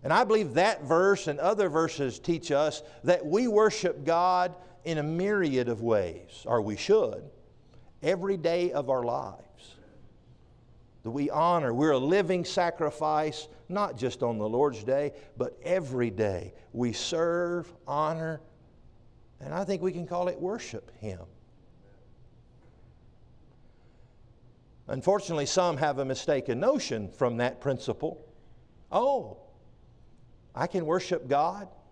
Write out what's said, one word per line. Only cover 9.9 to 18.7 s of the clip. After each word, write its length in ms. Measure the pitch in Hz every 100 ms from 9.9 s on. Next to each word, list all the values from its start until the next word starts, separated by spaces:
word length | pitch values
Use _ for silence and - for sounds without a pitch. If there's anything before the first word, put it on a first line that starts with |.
| - - - - - - - - - - -
That 80 | -
we 200 | 127 143
honor, 440 | 151 170 175 139
we're 160 | 117 156
a 80 | 139
living 460 | 135 190 175 180
sacrifice, 1040 | 170 - 170 170 156 - 156 151 156 147 - - -
not 300 | 190 202 117
just 240 | 123 117
on 160 | 120 113
the 100 | 107
Lord's 360 | 117 143 117
day, 300 | 104 135 147 - - -
but 220 | 127 -
every 460 | - 185 151 127 120
day 440 | 98 107 92 92 - -
we 200 | 110 123
serve, 840 | 107 - 170 170 170 175 175 165 -
honor, 560 | - 139 156 165 160 156 - - -